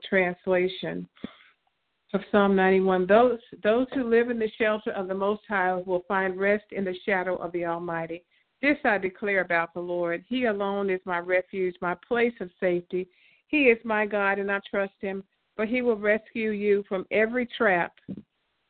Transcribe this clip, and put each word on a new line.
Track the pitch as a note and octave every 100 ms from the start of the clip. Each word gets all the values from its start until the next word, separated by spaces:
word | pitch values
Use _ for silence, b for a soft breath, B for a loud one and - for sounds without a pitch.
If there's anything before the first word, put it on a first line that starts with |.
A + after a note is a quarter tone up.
| -
Translation | G3 F3+ F3+ F#3+ F3+ F#3 F#3 F#3 F3 F3+ _ B B B B _ _ _ _ _
of | G3 -
Psalm | G#3 G3 F#3+
ninety-one. | F#3 F#3+ F#3+ F#3 F3+
"Those, | G#3+ B3 A#3 - -
those | G#3 A#3 C4
who | C#4 A#3
live | A3+ A#3+
in | A#3
the | A3 -
shelter | G#3+ G#3+ A#3
of | G3+ F#3
the |
Most | F#3+ G3 G#3+ -
High | G3+ F#3
will | F3+ F#3 F3+ -
find | F#3+ F#3+ F#3
rest | G3 G#3 -
in | -
the | F#3 F3+
shadow | - F#3 F#3 F3+
of | E3+
the | F3 E3+
Almighty. | E3+ F3 E3 E3 E3+ _ _ _ _
This | C#4 D4
I | B3 G3
declare | F#3 - G3+ G3
about | F3+ E3+ E3+
the | F3+
Lord. | F3 F3 E3+ F3 F3+
He | B3+
alone | A#3+ G3+ G3 G3+ G3
is | F#3
my | F#3+ F3
refuge, | F3 F3+ F3+ F#3+ F#3 F3
my | F3 F3 -
place | A#3 A#3 A#3
of | F3+ -
safety. | F#3 F3 F3 F3+ F#3 _ _ _ -
He | D4+
is | C4 A#3
my | A#3 G#3+ G#3
God, | G#3 G3 G3
and | G3+
I | G3 -
trust | G#3 G3 -
him, | G3 G3 F#3+ _ _ -
for | A3
he | B3+
will | A#3+ G#3+
rescue | G#3 A3 - A#3 A3
you | G#3 G#3 G3+ G3+
from | F#3+ -
every | G#3 A3+ B3 A#3+
trap | - A3 F3+ - _ - - - _ _ _